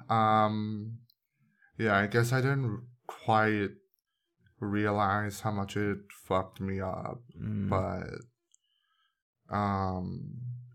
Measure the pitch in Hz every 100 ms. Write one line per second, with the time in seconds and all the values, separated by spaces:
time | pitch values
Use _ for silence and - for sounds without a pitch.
0 | - 113 110 110 107 107 107 107 110 113
1 | - _ _ _ _ _ _ - 113 98
2 | 104 117 120 131 131 139 123 120 - -
3 | - - - 110 107 107 98 - _ _
4 | _ _ _ _ _ - 107 104 104 104
5 | 101 104 104 - 110 104 98 101 104 98
6 | - - - 95 92 - 95 98 92 -
7 | - - - - 107 107 98 98 92 90
8 | 90 - - _ _ _ _ _ _ _
9 | _ _ _ _ - 104 101 98 95 92
10 | 92 90 101 123 123 - -